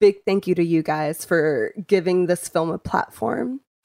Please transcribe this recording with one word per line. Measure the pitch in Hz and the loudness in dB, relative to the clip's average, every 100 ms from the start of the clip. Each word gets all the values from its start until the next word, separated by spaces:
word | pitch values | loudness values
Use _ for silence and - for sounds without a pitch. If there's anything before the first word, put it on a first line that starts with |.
big | 202 202 | 4 4
thank | - 196 185 | 0 0 0
you | |
to | 175 | 0
you | 170 165 | 2 2
guys | 156 156 151 160 | 0 -2 -4 -6
for | - 165 151 131 107 - - | -2 0 2 0 -2 -6 0
giving | 190 175 185 175 | 0 2 2 2
this | 175 - | -2 -2
film | 170 165 | -2 -2
a | 180 | -4
platform. | - - - - 226 247 247 269 _ _ | -4 -4 -4 -6 -6 -4 -6 -8 _ _